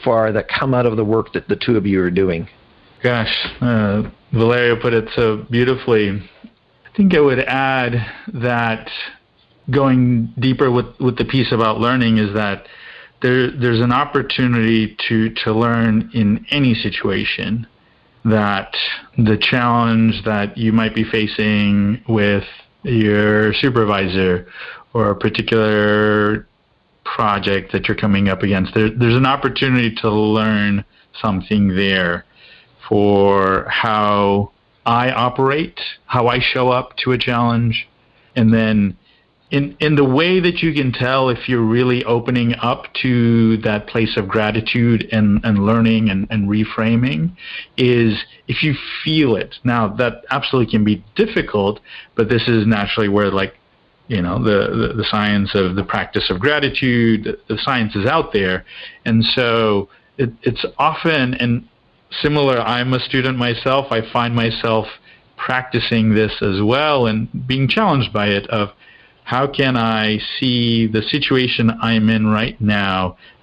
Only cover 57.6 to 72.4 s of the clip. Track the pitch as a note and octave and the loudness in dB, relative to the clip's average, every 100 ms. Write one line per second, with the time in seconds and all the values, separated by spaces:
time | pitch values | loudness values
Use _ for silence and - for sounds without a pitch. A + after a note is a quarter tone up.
57.6 | - B2+ G#2+ G#2 G#2 D#3+ D3+ G#2 F#2+ F#2 | -2 -2 -2 -2 0 0 0 -2 -2 -4
58.6 | - - - - - A2+ A2+ - A#2+ A2+ | -8 -18 -20 -10 0 0 2 0 2 2
59.6 | A2 G2+ G2 _ _ - A#2+ A2+ B2+ - | 2 0 -4 _ _ -6 -6 -4 -6 -4
60.6 | - - D3 D3+ E3 D#3 B2+ B2+ B2 A#2 | -6 -2 -2 0 0 0 0 -2 -2 -2
61.6 | - _ _ _ _ - D3+ D3+ C#3 B2 | -6 _ _ _ _ -4 0 2 2 0
62.6 | G#2+ A#2+ B2+ B2+ - C3+ C3 B2+ A#2+ A2+ | 0 -2 0 -2 -2 -2 -2 0 -2 -2
63.6 | C3+ C3+ C3+ A2+ A2+ B2 A#2 A#2 A#2 A2+ | 0 0 0 -4 -2 -2 0 0 0 -2
64.6 | A#2 A2 G#2 - - - _ - - B2+ | 0 0 -2 -10 -20 -20 _ -10 -4 -4
65.6 | B2+ A#2 - A#2 A2 G#2+ G#2+ - G#2+ F#2+ | -2 -4 0 2 4 2 2 -2 -4 0
66.6 | G#2 B2+ D3+ C#3+ A#2 A2 A2+ - B2+ C3 | 0 2 2 2 0 -2 -6 -8 -4 -2
67.6 | C3+ - G#3 C#3 A#2 G#2 G#2 G2+ - A2 | 0 0 2 0 0 -2 -2 -2 -2 -4
68.6 | G2+ - - - _ _ - B2 C#3 C#3+ | -4 -8 -20 -20 _ _ -4 -2 -2 0
69.6 | C3+ B2+ A2+ A2 G#2+ G#2+ - - C3 B2 | 0 0 0 0 0 -2 -6 -4 -2 0
70.6 | A#2+ A#2 A2 A2 G#2+ D3+ - C3 B2+ - | 0 0 0 -2 -2 -2 0 0 0 0
71.6 | A2+ A2+ A2+ A2+ G#2+ A2 A2 G#2+ | 0 0 -2 2 2 2 0 0